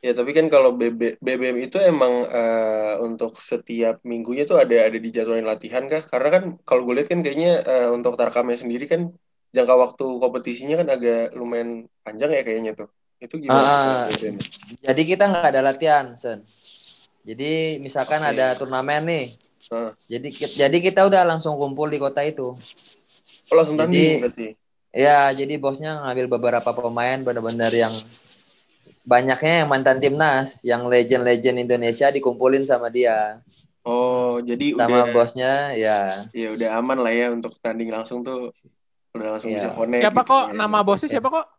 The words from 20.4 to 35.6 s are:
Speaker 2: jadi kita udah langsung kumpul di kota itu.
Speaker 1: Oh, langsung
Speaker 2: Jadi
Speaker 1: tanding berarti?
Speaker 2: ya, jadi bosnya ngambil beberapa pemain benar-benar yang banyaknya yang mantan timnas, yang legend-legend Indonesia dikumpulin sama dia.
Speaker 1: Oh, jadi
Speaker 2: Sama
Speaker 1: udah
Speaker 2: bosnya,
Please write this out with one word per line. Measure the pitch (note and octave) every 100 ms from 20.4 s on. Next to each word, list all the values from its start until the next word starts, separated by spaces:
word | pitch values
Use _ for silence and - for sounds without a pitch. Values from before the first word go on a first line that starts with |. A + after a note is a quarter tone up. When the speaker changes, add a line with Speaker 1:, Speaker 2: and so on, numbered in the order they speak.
| - -
Speaker 2:
jadi | C#3 E3
kita | F3+ F#3+ G3
udah | F#3+
langsung | F3 D#3+ D#3+
kumpul | D3 C#3+ C3+ D3+
di | D3
kota | C#3 C#3 D3
itu. | D#3 B2+ B2 - - _ _ _ _ _ - _
Speaker 1:
Oh, |
langsung | D#3+ D#3+ D3+
Speaker 2:
Jadi | D#3+
Speaker 1:
tanding | F3 E3 D#3 A#2+
berarti? | A#2+ A2+ A2 _ _ _
Speaker 2:
ya, | - C#3 D3 C#3
jadi | C3+ C#3 D3
bosnya | C#3 C3+ D#3 D#3
ngambil | C#3 B2+ B2+
beberapa | B2 A#2+ A#2 A#2
pemain | A#2+ A#2+ A#2+ A#2+ C3
benar-benar | B2+ A#2+ A2+ A#2 A2+
yang | A#2 A2+ A2+ - - _ _ _ _ _ _ _ _
banyaknya | - B2 C3 C3 D#3 E3+
yang | D3+
mantan | C3+ C3+ C3
timnas, | C3+ C#3 D#3 C3+ C3+ -
yang | A#2+ A#2+ B2
legend-legend | B2 A#2 B2+ B2 A#2+ B2+ B2
Indonesia | B2 B2 A#2 A#2 C#3
dikumpulin | C#3 C3+ A#2+ B2+ C3+
sama | C3+ B2+ A#2
dia. | A#2+ A#2+ A2 G#2+ A2 _ _ _ _
Speaker 1:
Oh, | - A#2+ B2 B2+ B2 A#2+
jadi | A#2+ A#2+ C#3+ A#2
Speaker 2:
Sama | A#2+
Speaker 1:
udah | B2 A#2+
Speaker 2:
bosnya, | A#2 A#2 C3 B2+ C#3